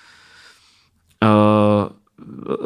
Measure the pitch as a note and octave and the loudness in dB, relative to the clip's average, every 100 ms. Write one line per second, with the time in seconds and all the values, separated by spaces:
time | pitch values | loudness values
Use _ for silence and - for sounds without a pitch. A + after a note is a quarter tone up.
0 | _ - _ - - _ _ _ _ _ | _ -20 _ -20 -20 _ _ _ _ _
1 | _ _ A2 G#2+ G#2 G#2+ G#2 G#2 G2 - | _ _ 0 2 4 2 2 0 -2 -10
2 | _ _ - - - - | _ _ -20 -16 -10 -6